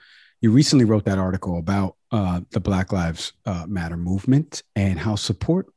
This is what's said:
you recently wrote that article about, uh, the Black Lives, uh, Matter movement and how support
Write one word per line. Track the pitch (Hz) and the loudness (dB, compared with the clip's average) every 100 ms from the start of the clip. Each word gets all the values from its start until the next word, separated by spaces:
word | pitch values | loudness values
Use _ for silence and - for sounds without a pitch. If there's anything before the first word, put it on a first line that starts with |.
| _ - _ _ | _ -20 _ _
you | 113 | 4
recently | 117 151 143 110 | 6 6 4 4
wrote | 107 101 | 4 2
that | 95 | 0
article | 92 90 95 87 | 0 -2 -4 -4
about, | 82 98 95 - _ | -2 -2 -2 -6 _
uh, | 110 92 90 90 | -2 0 -2 -4
the | - | -4
Black | 92 95 92 | -2 -2 0
Lives, | 98 85 80 - - - | -2 -2 -4 -10 -10 -6
uh, | 90 80 | -6 -6
Matter | 98 85 85 | -6 -6 -6
movement | 87 95 127 139 156 - - - | -4 -2 2 2 0 -8 -8 -2
and | 98 90 | 0 0
how | 87 101 | -2 -2
support | - 98 - 175 - | -2 -4 0 -2 -2